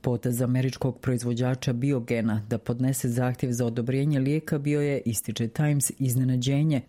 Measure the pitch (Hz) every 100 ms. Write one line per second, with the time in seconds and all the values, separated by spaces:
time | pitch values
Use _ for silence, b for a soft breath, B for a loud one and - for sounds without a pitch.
0 | - 120 127 120 123 127 131 - 135 -
1 | 131 123 120 120 127 127 - 120 139 131
2 | 117 117 110 107 104 117 - 120 127 135
3 | 127 120 127 123 131 120 120 120 120 135
4 | 143 139 135 151 156 151 143 147 147 139
5 | 117 110 - 110 113 - 151 143 - -
6 | 131 120 127 127 127 139 156 135